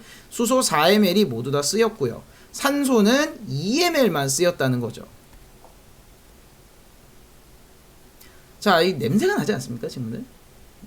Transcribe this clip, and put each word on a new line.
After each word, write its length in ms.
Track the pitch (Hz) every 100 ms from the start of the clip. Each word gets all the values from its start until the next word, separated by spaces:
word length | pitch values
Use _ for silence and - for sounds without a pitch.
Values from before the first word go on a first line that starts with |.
| - - -
수소 320 | - 233 254
사 300 | - 156 165
엠 120 | 208
엘이 220 | 190 185 175
모두 240 | 113 131
다 140 | 143
쓰였고요. 580 | 147 208 226 - 78 - - - -
산소는 880 | - 277 285 269 233 202 269 311 311 180
이 320 | 135 185 285
엠 140 | 349 320
엘만 340 | 226 156 135
쓰였다는 500 | 135 175 175 135 123
거죠. 260 | 113 - - - - - - - - - - - - - - - - - - - - - - - - - - - - - - - - - - - - -
자, 240 | 208 170
이 100 | 180
냄새가 440 | 151 - 202 370 403
나지 160 | 160
않습니까, 340 | 202 - 120 160
친구들? 360 | 139 113 - 254 - - - - -